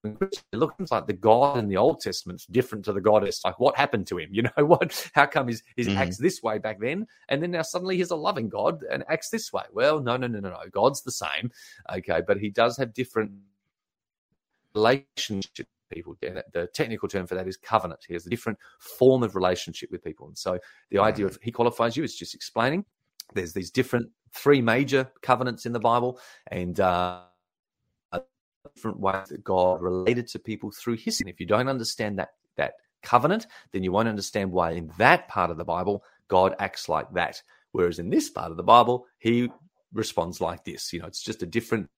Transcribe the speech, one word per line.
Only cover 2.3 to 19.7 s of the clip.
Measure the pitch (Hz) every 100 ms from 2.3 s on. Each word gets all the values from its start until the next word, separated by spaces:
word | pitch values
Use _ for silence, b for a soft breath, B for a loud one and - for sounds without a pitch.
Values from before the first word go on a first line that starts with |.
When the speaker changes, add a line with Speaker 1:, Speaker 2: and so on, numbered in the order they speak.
| 90
Speaker 1:
different | - 123 123 107
to | 101
the | 98
God | 98 107 98
is | -
like, | 92 98
what | 131
happened | 135 143 113 90
to | 90
him? | 78
<laughs> | 98
You |
know, | 120 - 147
what, | 165 180 - -
how | 151
come | 147 156 123
his, | 113 b -
his | 113
Speaker 2:
Mm-hmm. | 98
Speaker 1:
acts | 87 98
this | 131 -
way | 113 107
back | 110 101
then? | 113 175 220 b b
And | 139
then | 175
now | 175
suddenly | 160 180 180 185
he's | 180
a | 165
loving | 160 175 110
God | 101 107 165
and | - 135 -
acts | 156 -
this | 226 -
way. | 95 -
Well, | 101 135 156
no, | 123 123
no, | 123
no, | 107
no, | 98
no. | 85 87
God's | 101 123 139
the | -
same. | - 80 73 120 B B B -
Okay. | 95 92 82
But | 90 98
he | 104
does | 101 117 123
have | 123
different | 110 123 113 104 98 _ _ _ _ _ _ _ _ _ _ _ _ _
relationship | 107 110 139 139 - - 98 - - -
with | _ _ 85
people. | 82 -
And | - 92 -
the | 85 87
technical | - 131 107 101
term | 98 90
for | 92
that | 92
is | 92
covenant. | - 113 104 76 -
He |
has | 87 87
a |
different | 117 - 104 b b
form | - - 127 131
of | 113
relationship | 92 92 92 -